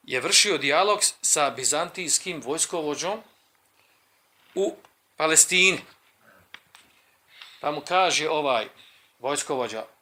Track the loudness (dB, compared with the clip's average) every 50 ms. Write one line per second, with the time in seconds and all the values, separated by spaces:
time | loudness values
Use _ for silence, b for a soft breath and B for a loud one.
0 | _ -4 -4 -2 0 2 2 4 4 4 0 0 2 2 4 4 4 4 2 2
1 | 0 -2 -2 _ 0 0 2 2 2 0 0 -2 -2 -2 0 0 -2 -4 -6 -10
2 | -4 -2 -2 -2 -2 -6 -10 -8 -6 -6 -2 -2 -2 -2 -2 -4 -4 -4 -4 -4
3 | -4 -6 -6 -8 -10 _ _ _ _ _ _ _ _ _ _ _ _ _ _ _
4 | _ _ _ _ _ _ _ _ _ _ _ -2 -2 -2 -4 -10 -20 _ _ _
5 | _ _ _ -2 0 4 4 4 4 4 4 4 4 4 2 0 -8 -16 -20 _
6 | _ _ _ _ _ -20 _ -20 _ _ -20 -20 _ _ _ -20 _ _ _ _
7 | _ _ _ _ _ B B B B B B B -6 -6 -6 -6 -6 0 2 2
8 | 4 4 2 0 0 0 -2 0 0 0 0 0 -2 -6 _ b b b b b
9 | b b b _ -4 -4 -4 -4 -4 -4 -4 -4 -4 -6 -6 -10 -12 -12 _ _